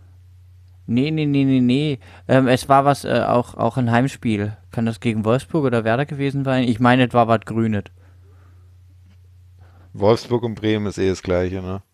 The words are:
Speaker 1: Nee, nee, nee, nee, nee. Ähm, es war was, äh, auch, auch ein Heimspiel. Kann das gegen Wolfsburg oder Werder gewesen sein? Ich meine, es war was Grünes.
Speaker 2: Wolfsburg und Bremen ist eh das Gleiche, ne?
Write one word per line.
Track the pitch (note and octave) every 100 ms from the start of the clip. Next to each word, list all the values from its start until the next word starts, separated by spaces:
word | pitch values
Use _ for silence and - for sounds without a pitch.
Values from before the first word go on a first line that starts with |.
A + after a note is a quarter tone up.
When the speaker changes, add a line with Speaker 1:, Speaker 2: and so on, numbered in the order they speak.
| - - - - - - - - -
Speaker 1:
Nee, | A#2 D3
nee, | D#3 D3
nee, | C#3
nee, | C3+ C3
nee. | B2 C3 D3+ C3 - - -
Ähm, | C3 C3
es | B2+ -
war | C#3
was, | C#3 C#3
äh, | - A#2+ G#2
auch, | A#2+ -
auch | - A2+ C3
ein | A#2+
Heimspiel. | A#2 C3+ - A#2+ G#2 G#2 G#2 -
Kann | - A2+
das | A2
gegen | A#2+ A2
Wolfsburg | G#2+ B2+ - E3
oder | C3+ A#2
Werder | A2 A#2 C#3+
gewesen | C#3 C#3 C#3
sein? | C3+ C3
Ich | B2 A2+
meine, | B2 B2+ B2
es |
war | A#2+ A2+
was | A2+
Grünes. | - A2+ A2+ G#2 - - - - - - - - - - - - - - - - - - - - -
Speaker 2:
Wolfsburg | G2+ G2+ A#2 - A#2+
und | A2+
Bremen | G2 G#2+ G#2+ G#2
ist | -
eh | F#2+
das | F2+
Gleiche, | - F2+ F2+ F#2+
ne? | F#2 F#2+ -